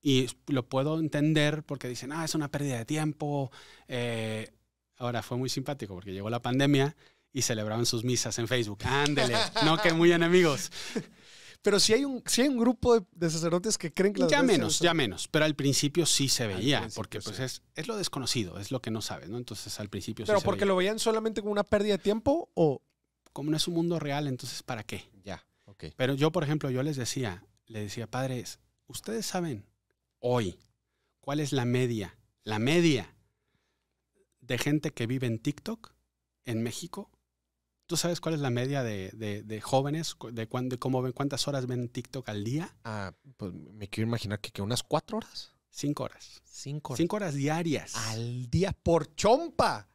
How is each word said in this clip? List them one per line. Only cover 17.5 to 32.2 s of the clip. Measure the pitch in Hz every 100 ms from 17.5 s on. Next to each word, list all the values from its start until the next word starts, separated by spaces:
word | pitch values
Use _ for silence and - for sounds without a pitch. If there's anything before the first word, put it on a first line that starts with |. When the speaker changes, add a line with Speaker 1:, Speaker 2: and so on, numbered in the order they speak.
| - _
Speaker 1:
es | - 127
lo | 220
desconocido, | 175 - 127 - 92 85
es | 101
lo | 131
que | -
no | 110
sabes, | 104 104 82
¿no? | 113
Entonces | 120 104 - -
al | 104
principio | 101 90 110 110
Speaker 2:
Pero | 208
Speaker 1:
sí |
se | -
Speaker 2:
porque | 190 202
Speaker 1:
veía. |
Speaker 2:
lo | 185
veían | 185 220
solamente | 226 220 220 220
como | 208
una | 208
pérdida | 202 214 208
de | 202
tiempo | - 220 247 294 -
o | - 165 131 _ _ _ _ _
Speaker 1:
Como | - 143
no | 156
es | 165
un |
mundo | 165 170 170
real, | 147 143 147
entonces | 127 127 -
¿para | - 117
qué? | 104 - - 101
Speaker 2:
Ya, | 98 87 _ _ _
ok. | 98 78 -
Speaker 1:
Pero | 127
yo, | 139 151
por | 165
ejemplo, | 143 156 143
yo | 127
les | 139 139
decía, | 120 - 120 90 _ _ _
le | 110
decía, | 104 110 113
"Padres, | 117 131 127 95 - _ _ _
¿ustedes | - - 226 202
saben | 190 170 117 - _ _ _ _ _
hoy | 123 123 101 85 _ _ _ _ _ _
cuál | - 147
es | 147
la | 143 120
media, | 123 127 117 92 -